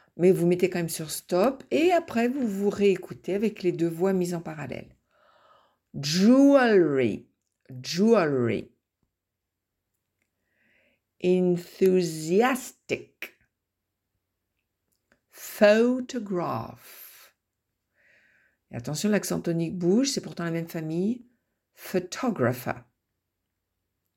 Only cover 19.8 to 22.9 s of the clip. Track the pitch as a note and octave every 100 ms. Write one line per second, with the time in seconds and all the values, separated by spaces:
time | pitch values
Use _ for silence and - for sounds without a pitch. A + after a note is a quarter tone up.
19.8 | E3+ G#3 C#4 - D#3+ D#3 E3+ E3 E3 E3+
20.8 | D#3 E3 G3 B3 - _ _ _ _ _
21.8 | - F#3 F3+ - B3+ F#3+ A#2+ B2 - -
22.8 | -